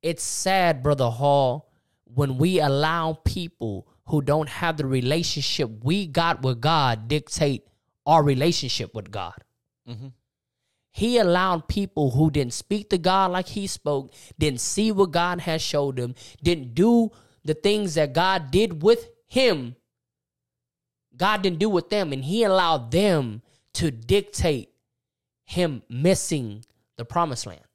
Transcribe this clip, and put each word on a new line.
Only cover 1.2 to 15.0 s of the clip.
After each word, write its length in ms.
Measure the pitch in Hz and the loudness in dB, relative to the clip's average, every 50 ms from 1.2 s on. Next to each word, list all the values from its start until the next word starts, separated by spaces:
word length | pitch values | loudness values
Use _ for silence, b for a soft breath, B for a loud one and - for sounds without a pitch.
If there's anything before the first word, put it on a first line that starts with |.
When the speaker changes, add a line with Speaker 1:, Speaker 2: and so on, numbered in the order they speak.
| 139 143 143 143 139 127 123 156 - _ _ _ _ _ _ _ _ | 2 4 4 4 4 2 0 -2 -8 _ _ _ _ _ _ _ _
Speaker 1:
when 320 | _ 120 127 143 139 131 | _ -2 0 0 0 2
we 220 | 127 147 180 185 170 | 0 2 2 2 2
allow 540 | 151 143 135 139 151 156 165 170 165 160 160 - _ | 2 2 2 2 2 0 0 0 -2 -2 -4 -2 _
people 640 | - - 185 170 170 _ _ 120 113 98 92 - _ _ _ _ | -4 -4 -4 -8 -10 _ _ -8 -8 -8 -8 -12 _ _ _ _
who 160 | - - 151 | -2 -2 0
don't 280 | 139 139 147 156 156 139 | 0 2 0 0 0 -4
have 280 | - - - 170 160 | -6 -4 -2 -2 -2
the 80 | 147 143 | -2 -2
relationship 960 | 131 135 131 120 127 147 165 170 - - 151 135 - - - 147 113 110 107 117 | 0 0 0 0 0 0 0 -2 -2 -4 -4 -4 -4 -2 -2 -4 -4 -4 -6 -2
we 240 | 131 170 202 202 | 0 0 0 -2
got 340 | 160 135 170 165 170 165 - | -2 -2 0 0 0 0 0
with 200 | 131 131 127 117 | -2 -4 -4 0
God 460 | 117 151 165 156 143 127 117 110 107 | 0 2 2 4 2 2 0 -2 -2
dictate 580 | 117 147 151 - - - - 156 143 135 - _ _ _ _ _ _ _ _ _ | -4 -4 -4 -4 -6 -2 0 0 0 0 -4 _ _ _ _ _ _ _ _ _
our 180 | 143 156 165 147 | 4 4 4 6
relationship 720 | 143 135 127 143 175 170 - - 123 - - 117 - - | 4 2 2 2 2 0 0 -2 -4 -4 -6 -6 -8 -10
with 180 | 113 98 - | -12 -14 -10
God. 320 | 98 101 90 85 - - - _ _ _ _ _ _ _ _ | -10 -10 -10 -10 -12 -18 -20 _ _ _ _ _ _ _ _
Speaker 2:
Mm-hmm. 200 | - 120 107 127 135 127 _ _ _ _ _ _ _ _ _ _ _ _ _ _ _ | -16 -14 -14 -14 -16 -18 _ _ _ _ _ _ _ _ _ _ _ _ _ _ _
Speaker 1:
He 260 | _ - 202 233 247 | _ -4 -2 0 2
allowed 500 | 233 214 175 170 180 185 190 180 165 - | 2 4 4 4 4 2 2 0 -2 -4
people 440 | _ - 208 202 190 _ - 147 135 | _ -4 -4 -4 -4 _ 0 0 0
who 200 | 113 135 156 160 | 2 4 2 2
didn't 220 | 139 147 135 120 - | 2 0 -2 -2 -6
speak 360 | - - _ 196 208 208 _ | -10 -6 _ -6 -6 -2 _
to 60 | 208 | -2
God 340 | 180 160 180 185 190 190 180 | 0 2 2 2 4 2 2
like 180 | 180 185 185 - | 0 -2 -4 -4
he 180 | - 208 196 | -8 -8 -6
spoke, 460 | 190 - - _ 147 147 135 135 - B B B B B | -6 -8 -6 _ -2 -2 -2 -4 -8 B B B B B
didn't 240 | B 151 151 135 120 | B -2 -2 -2 -2
see 300 | - - - - 214 220 | -6 -4 -2 0 0 0
what 200 | 214 190 | 2 2